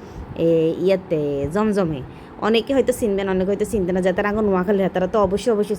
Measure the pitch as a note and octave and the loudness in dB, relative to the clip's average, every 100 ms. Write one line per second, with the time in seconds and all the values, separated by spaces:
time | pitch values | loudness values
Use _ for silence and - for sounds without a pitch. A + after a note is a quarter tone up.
0 | - - - - E3 E3 D#3+ E3 F3 F#3+ | -14 -14 -12 0 2 4 2 2 2 0
1 | F#3 D#3 D3 C#3+ C#3+ F#3 G#3+ G3+ E3+ D3 | 0 -2 -2 -2 -2 0 0 0 0 -4
2 | C3+ - - - G#3 A3+ G#3+ C4+ B3 B3 | -8 -16 -18 -4 0 0 2 2 2 0
3 | A3 G3 G3 F#3 F#3 G3+ G#3 G#3 F3+ F#3 | 0 0 0 0 0 0 -2 -2 0 2
4 | F#3 F#3 G3+ G#3 G#3 F#3 F3+ G3 F#3+ F#3 | 2 2 0 0 2 2 2 2 2 0
5 | G3 A3 F#3+ G3+ B3 G#3 G3+ | 0 2 2 2 0 0 0